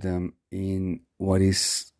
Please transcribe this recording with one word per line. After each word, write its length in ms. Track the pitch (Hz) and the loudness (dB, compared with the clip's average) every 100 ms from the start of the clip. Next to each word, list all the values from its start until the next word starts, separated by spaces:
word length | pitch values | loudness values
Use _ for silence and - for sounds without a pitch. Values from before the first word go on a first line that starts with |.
them 320 | 92 90 90 - _ | -4 -4 -6 -10 _
in 480 | 95 95 95 92 80 - _ | -8 -4 -2 -4 -6 -10 _
what 240 | 95 95 | 2 4
is 500 | 95 95 - - - _ | 4 4 0 -4 -6 _